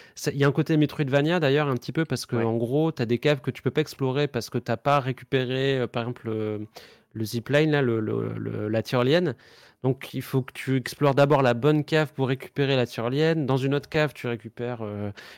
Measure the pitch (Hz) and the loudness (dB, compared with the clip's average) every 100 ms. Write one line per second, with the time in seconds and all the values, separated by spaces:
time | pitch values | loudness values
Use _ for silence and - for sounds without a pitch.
0 | - - - 139 139 139 151 160 147 - | -20 -8 -4 2 2 2 2 2 2 0
1 | 143 143 151 175 147 143 143 123 - 131 | 0 2 2 2 2 2 2 -2 -4 -4
2 | - 123 - 120 113 117 117 139 160 156 | -2 -4 -2 -2 0 0 0 0 0 0
3 | 117 120 147 147 - - - 151 151 - | 0 2 2 0 -2 -4 -2 -2 -2 -2
4 | 131 131 147 120 - 123 - 113 143 143 | -2 0 -2 -4 -4 -4 -4 -2 2 2
5 | 127 127 - 135 127 131 135 135 120 123 | 0 -6 -2 -2 0 -2 0 0 -2 -4
6 | 117 123 117 110 107 107 107 - - - | -6 -6 -6 -4 -4 -6 -8 -16 -20 -20
7 | _ 110 110 120 110 143 156 147 127 113 | _ -8 -6 -6 0 2 4 2 2 0
8 | 110 113 110 110 110 110 107 110 - 127 | -2 -2 -4 -6 -6 -6 -2 -2 0 0
9 | 123 165 175 113 - - - _ 127 131 | 2 2 0 -4 -12 -20 -20 _ -2 -2
10 | - 135 - 135 127 - - 131 120 - | -6 -10 -4 -4 -4 -8 -4 -2 -4 0
11 | 143 131 143 143 131 117 143 151 143 156 | 2 4 6 6 4 4 4 2 2 0
12 | 151 - 131 131 - - 139 135 120 - | 0 0 -2 -2 -4 -2 0 2 0 -2
13 | 117 135 160 160 131 131 135 143 - 156 | -2 2 2 2 0 0 0 -2 -2 0
14 | 151 - 123 117 113 - 120 117 107 104 | 0 -2 -6 -6 -8 -8 -8 -6 -8 -6
15 | 104 - - | -6 -8 -16